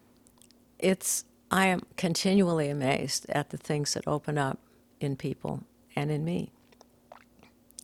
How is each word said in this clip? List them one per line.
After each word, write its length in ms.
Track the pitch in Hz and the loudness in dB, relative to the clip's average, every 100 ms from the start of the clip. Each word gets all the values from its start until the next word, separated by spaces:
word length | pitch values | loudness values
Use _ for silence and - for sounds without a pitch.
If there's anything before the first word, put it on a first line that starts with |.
| _ _ - _ - - _ - | _ _ -20 _ -20 -20 _ -2
It's, 460 | 185 190 - - - _ - | 2 2 0 -4 -6 _ -2
I 160 | 185 190 | 2 4
am 160 | 180 - - | 2 -2 -4
continually 720 | 185 170 196 202 180 165 143 | -2 0 4 4 4 2 0
amazed 560 | 147 131 143 135 - - | 0 0 0 -2 -6 -2
at 200 | 147 147 | -4 -4
the 60 | 151 | -8
things 360 | - 151 143 | -2 -2 0
that 100 | - - | -2 -2
open 320 | 151 - 147 | -2 -2 0
up 200 | 135 - _ _ _ - | 0 -2 _ _ _ -6
in 160 | 147 135 | -4 -2
people 480 | 143 131 - 143 - _ _ - | -4 -4 -6 -6 -10 _ _ -6
and 140 | 147 | -2
in 140 | 151 | -2
me. 280 | 160 180 - _ _ - - _ _ 57 58 _ - _ _ - | -2 -4 -6 _ _ -20 -20 _ _ -20 -20 _ -20 _ _ -20